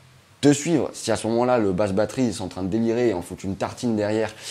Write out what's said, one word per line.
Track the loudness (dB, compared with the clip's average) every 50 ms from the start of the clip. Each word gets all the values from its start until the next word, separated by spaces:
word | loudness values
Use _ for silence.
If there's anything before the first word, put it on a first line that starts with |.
| -20 -20 -20 -20 _ _ -10 _
te | 4 4
suivre. | 4 4 2 0 2 2 0 -2
Si | -4 -6 -2 -2
à | -2
ce | 0 0
moment-là, | 0 0 2 2 4 4 4
le | 2 2
basse | 2 2 0 0 2
batterie, | 0 0 0 0 0 0
ils | 0 0
sont | -4 -8
en | -8
train | -6 -6 -4
de |
délirer | -2 0 0 0 2 2 2 2 2
et | 2
en | 0
foutre | -4 -8 -12 -8 -6
une | -6 -4
tartine | -4 -6 -6 -6 -4 -2 -2 0
derrière | 0 0 0 0 0 0 -2 -4 -10 -14 -14